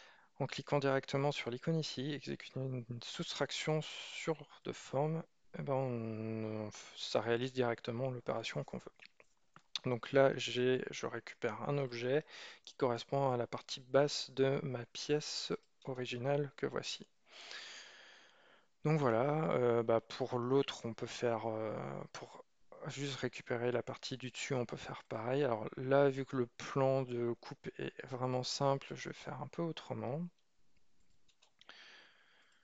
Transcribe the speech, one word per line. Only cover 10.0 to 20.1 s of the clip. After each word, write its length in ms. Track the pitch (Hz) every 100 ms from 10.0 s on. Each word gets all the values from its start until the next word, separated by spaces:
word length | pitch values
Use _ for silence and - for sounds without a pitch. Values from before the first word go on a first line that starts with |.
| -
là, 260 | 139 135 -
j'ai, 480 | 120 120 127 127 -
je 160 | - 127
récupère 560 | 117 - - 120 107 117
un 100 | 143
objet 460 | 135 120 123 143 - - - -
qui 100 | -
correspond 560 | - 131 117 - 139 139
à 60 | 123
la 100 | 113
partie 340 | 120 - -
basse 500 | 127 135 147 - -
de 280 | 131 135 139
ma 200 | 139 123 117
pièce 640 | - - 147 - - - - _ _
originale 640 | - 127 123 123 127 143 143 -
que 100 | 135
voici. 400 | 131 - - - _ _ - - - - - - - - - - - - - _ _
Donc 140 | 151 156
voilà, 520 | 135 113 139 151 -
euh, 320 | - 123 117
bah, 160 | 117 113
pour 380 | -